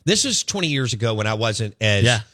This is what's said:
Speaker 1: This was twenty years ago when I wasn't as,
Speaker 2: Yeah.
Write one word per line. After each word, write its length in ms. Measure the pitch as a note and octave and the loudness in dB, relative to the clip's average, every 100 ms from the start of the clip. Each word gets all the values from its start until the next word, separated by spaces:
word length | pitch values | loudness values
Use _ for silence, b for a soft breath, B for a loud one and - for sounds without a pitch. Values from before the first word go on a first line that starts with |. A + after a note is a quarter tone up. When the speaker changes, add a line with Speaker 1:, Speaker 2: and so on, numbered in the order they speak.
| D3+ | 0
Speaker 1:
This 180 | G#3 C#4 | 0 0
was 180 | G3+ | -2
twenty 260 | - G3+ E3+ | -4 -4 -2
years 240 | C#3 B2+ | 0 -2
ago 200 | A2+ A#2 | -2 -2
when 140 | A2 G#2+ | -2 -2
I 80 | A2 | 0
wasn't 400 | A2+ G#2 G#2+ - | -2 -2 -6 0
as, 240 | A2 G2+ | 2 4
Speaker 2:
Yeah. 180 | A2+ A2+ - | 4 2 -4